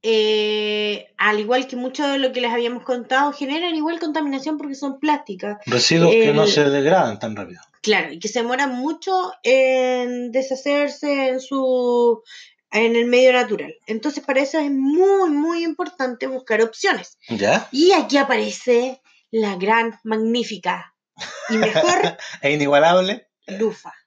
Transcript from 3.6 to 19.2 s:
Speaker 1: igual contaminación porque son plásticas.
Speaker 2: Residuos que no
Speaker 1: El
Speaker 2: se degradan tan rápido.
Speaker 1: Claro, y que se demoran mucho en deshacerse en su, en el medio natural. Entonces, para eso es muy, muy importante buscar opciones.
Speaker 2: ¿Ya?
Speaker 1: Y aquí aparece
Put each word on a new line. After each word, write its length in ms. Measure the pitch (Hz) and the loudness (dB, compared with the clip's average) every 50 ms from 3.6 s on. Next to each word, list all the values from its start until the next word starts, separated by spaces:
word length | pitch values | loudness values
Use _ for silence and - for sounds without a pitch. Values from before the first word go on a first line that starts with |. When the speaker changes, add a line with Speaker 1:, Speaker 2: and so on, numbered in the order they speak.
| 349 349 330 | -4 -4 -4
Speaker 1:
igual 260 | 320 294 320 339 330 | -4 -4 -4 -4 -4
contaminación 580 | 349 311 294 320 311 285 269 262 269 311 311 | -6 -4 -4 -4 -4 -2 -4 -4 -4 -6 -6
porque 180 | 294 294 285 277 | -6 -6 -10 -10
son 240 | 262 294 277 269 - | -8 -8 -8 -8 -4
plásticas. 600 | - 302 302 285 - - 196 185 - 208 208 202 - | -2 -2 -2 -2 -4 -12 -12 -10 -8 -10 -10 -10 -6
Speaker 2:
Residuos 460 | - - 123 - - 165 170 170 185 | -2 0 0 2 2 4 4 4 6
que 220 | 208 226 226 220 214 | 6 6 4 4 4
no 100 | 214 - | 4 4
Speaker 1:
El 60 | 208 | 4
Speaker 2:
se 200 | 190 147 147 143 | 4 4 4 4
degradan 480 | 139 143 139 147 180 185 151 117 104 104 | 2 2 2 4 4 4 2 0 -2 -6
tan 160 | - 113 107 | -8 -10 -8
rápido. 260 | 104 98 82 90 85 - _ _ _ | -10 -12 -14 -16 -20 -20 _ _ _
Speaker 1:
Claro, 300 | - 214 208 185 160 160 | -2 0 0 0 0 -4
y 80 | 143 170 | -10 -10
que 80 | 170 | -10
se 120 | 214 - 247 | -6 -4 -4
demoran 340 | 233 233 247 254 285 269 247 | -4 -4 -2 -2 -2 -4 -4
mucho 560 | 247 254 302 330 320 - 381 381 370 359 370 - _ - | -4 -4 -6 -6 -6 -4 -2 -2 -2 -2 -4 -10 _ 0
en 880 | 226 262 269 262 262 262 254 254 254 254 247 247 247 247 247 247 247 | 2 4 4 4 4 2 2 2 0 0 -2 -2 -4 -6 -6 -8 -2
deshacerse 1000 | 220 269 262 269 262 254 - 285 285 285 294 277 - - - 294 285 277 269 262 | -2 -2 -2 -2 -6 -6 -2 -2 0 0 0 -2 -4 -6 -4 -2 -2 0 0 -2
en 100 | 254 262 | -2 -4
su, 800 | 262 - 277 269 262 254 254 247 247 247 240 240 240 240 226 220 _ - - - - - _ _ _ _ | -6 -4 -4 -2 0 0 0 0 0 0 2 4 4 2 2 0 _ -20 -20 -20 -20 -20 _ _ _ _
en 240 | - 214 226 233 233 | 0 2 2 2 2
el 100 | 233 240 | 2 2
medio 280 | 240 247 247 254 262 247 | 4 4 6 6 6 6
natural. 400 | 254 240 202 208 175 147 147 - _ _ | 4 2 0 -4 -6 -6 -12 -14 _ _
Entonces, 360 | - 220 220 - 302 285 294 277 | -8 -8 -4 -4 -4 -6 -6 -6
para 180 | - 269 262 | -2 0 0
eso 180 | 285 277 - 320 | 0 0 -2 -2
es 100 | 294 285 | -2 0
muy, 580 | 277 269 269 277 294 339 370 392 392 392 381 339 | -2 0 0 2 2 4 4 4 4 4 2 2
muy 320 | 294 285 302 330 339 339 339 | 0 0 0 -2 -2 -2 -4
importante 640 | 330 302 - 349 302 - - 269 254 247 226 269 | -4 -4 -6 -8 -8 -6 -6 -6 -6 -6 -6 -8
buscar 340 | 262 262 254 254 - 220 214 | -6 -6 -8 -4 -2 0 2
opciones. 560 | 226 226 - - - 392 320 202 180 - _ _ _ - | 2 0 -2 -2 0 0 0 0 -4 -12 _ _ _ -8
Speaker 2:
¿Ya? 380 | 120 104 101 104 143 220 - - | -4 -2 2 2 2 2 0 -4
Speaker 1:
Y 220 | - 262 320 359 392 | 0 4 6 6 6
aquí 240 | 330 - - 269 | 4 2 2 2
aparece 840 | 277 - - 254 220 214 214 - - - 247 247 233 247 262 254 _ _ _ _ _ | 0 2 2 0 -2 -2 -4 -8 -6 0 2 2 2 2 0 -8 _ _ _ _ _